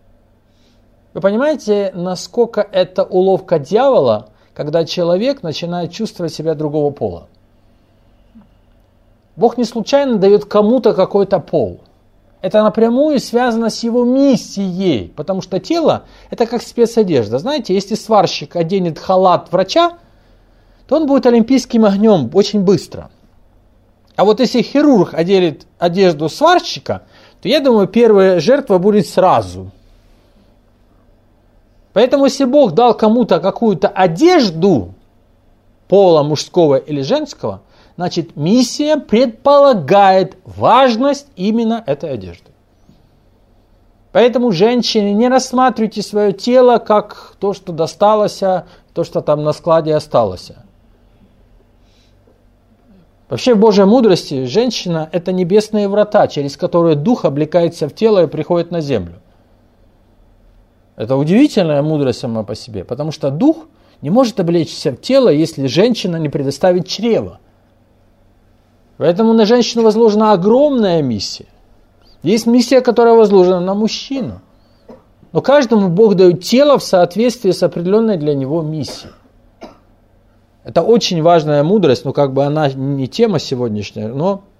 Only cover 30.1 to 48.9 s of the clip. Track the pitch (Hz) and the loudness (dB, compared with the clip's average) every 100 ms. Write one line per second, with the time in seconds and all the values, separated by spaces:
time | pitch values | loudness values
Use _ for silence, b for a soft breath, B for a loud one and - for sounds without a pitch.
30.1 | _ _ _ _ _ _ _ _ _ _ | _ _ _ _ _ _ _ _ _ _
31.1 | _ _ _ _ _ _ _ _ 185 247 | _ _ _ _ _ _ _ _ 0 2
32.1 | 277 277 - 262 285 233 160 240 - 214 | 2 0 0 2 2 2 2 2 2 2
33.1 | 233 214 170 185 - 226 185 196 - 185 | 2 2 0 0 -2 -2 0 -2 0 0
34.1 | 165 330 359 220 160 196 139 90 - _ | 2 4 4 2 0 2 2 -2 -14 _
35.1 | _ _ _ _ _ _ _ _ 190 185 | _ _ _ _ _ _ _ _ 2 4
36.1 | 160 143 147 - 180 160 135 143 143 135 | 2 0 -4 -4 0 2 2 -2 -8 -4
37.1 | 285 294 - 117 95 b b b - 123 | -4 -6 -10 -10 -10 b b b -10 -6
38.1 | 175 151 - 151 240 240 - 294 302 - | -6 -8 -6 0 2 0 -2 -2 -2 0
39.1 | 214 262 - 277 285 285 220 135 202 196 | 0 0 0 2 6 6 2 2 4 6
40.1 | 190 190 - - 98 127 226 269 220 285 | 4 0 -8 -20 -2 2 4 2 2 -2
41.1 | 277 - - 196 226 220 226 220 147 160 | -4 -10 -6 -4 -2 -2 -4 -6 -8 -6
42.1 | 123 92 85 _ _ _ _ _ _ _ | -10 -12 -18 _ _ _ _ _ _ _
43.1 | _ _ _ _ _ _ _ _ _ _ | _ _ _ _ _ _ _ _ _ _
44.1 | 185 240 247 240 160 220 247 - 220 202 | 2 2 2 -2 2 2 0 -2 -2 -2
45.1 | 202 247 262 262 247 254 247 220 214 - | 0 0 0 -2 0 0 0 -4 -6 -6
46.1 | 208 208 202 247 254 247 226 - 208 208 | -2 -2 -2 0 4 4 2 2 -2 -2
47.1 | - - _ 202 190 - 156 160 - 208 | -14 -20 _ -6 -6 -10 -6 -6 0 2
48.1 | 214 202 - 190 180 - - _ | 2 0 -2 -4 -4 -6 -20 _